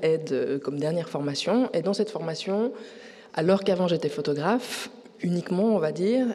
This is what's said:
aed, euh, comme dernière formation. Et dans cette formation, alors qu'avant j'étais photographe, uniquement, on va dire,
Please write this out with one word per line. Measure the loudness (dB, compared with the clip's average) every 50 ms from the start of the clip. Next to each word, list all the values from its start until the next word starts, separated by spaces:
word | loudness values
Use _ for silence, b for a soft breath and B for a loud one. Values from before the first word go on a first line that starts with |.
| 2
aed, | 2 2 2 0 -2
euh, | 0 0 0 0 -2 -2
comme | -2 -4 -2 -2
dernière | 0 0 0 -2 -2 -4
formation. | -4 -4 -2 -2 -2 -2 0 2 2 2 2 2 0
Et | 0
dans | 0 0 0
cette | 0 0 -2
formation, | -4 -6 -6 -6 -6 -4 -4 -2 0 0 0 -2 B B B B B B B B B B B B -2
alors | 2 4 4 4 4 4
qu'avant | 2 2 4 4
j'étais | 2 2 2 0 -2
photographe, | -2 -2 -2 0 0 0 2 2 2 0 0 -4 -8 -8 -10 -10 -14 -18 -20 -20 -10 -4
uniquement, | -2 0 0 0 0 0 0 2 2 4 4
on | 2
va | 2 0
dire, | 0 0 0 2 2 2 2 0 0